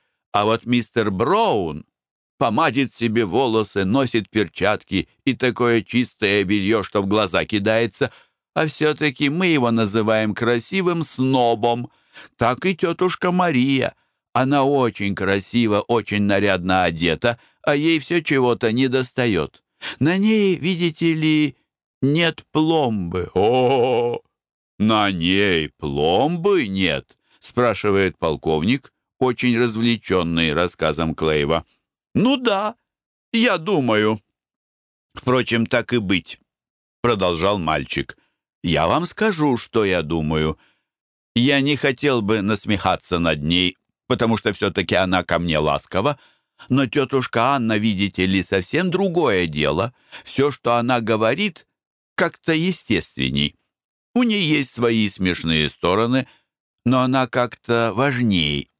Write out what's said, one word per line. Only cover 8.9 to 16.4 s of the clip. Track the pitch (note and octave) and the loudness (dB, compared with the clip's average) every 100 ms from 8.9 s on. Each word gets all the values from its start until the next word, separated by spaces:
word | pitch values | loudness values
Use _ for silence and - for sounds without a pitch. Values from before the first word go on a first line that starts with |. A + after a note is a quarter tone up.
| D3 D3+ C3 C#3+ | 0 -4 -2 -2
мы | D#3+ F#3 | 0 0
его | D3+ A#2+ | 2 2
называем | A2+ G#2+ A2 G#2+ A2 G#2+ | 0 0 0 2 2 0
красивым | G2 A#2 A#2 - F#3+ F3+ E3+ | -2 0 0 -2 -2 -2 -2
снобом. | D3+ - C3 C3 A#2+ A2+ A#2+ A#2+ A#2+ _ _ - - - | -4 -2 0 2 2 2 0 -2 -6 _ _ -20 -16 -2
Так | A#2 B2 F#3+ | 0 0 -2
и | F3+ | -2
тетушка | E3+ E3+ F3+ - F#3 | -2 0 -2 0 -2
Мария. | F3+ F3 C3 C3+ C3+ - - _ _ _ | 0 2 2 2 0 -2 -6 _ _ _
Она | A#2+ C3 C#3+ | -2 0 2
очень | C3+ C#3+ A#2+ - G2 | 2 2 0 -2 -4
красиво, | F#2 F#2+ G2 - A#2 A2 G2+ | -2 0 0 0 0 2 2
очень | - A2+ - G#2 | 2 -2 0 -2
нарядно | G2+ G2 | 0 2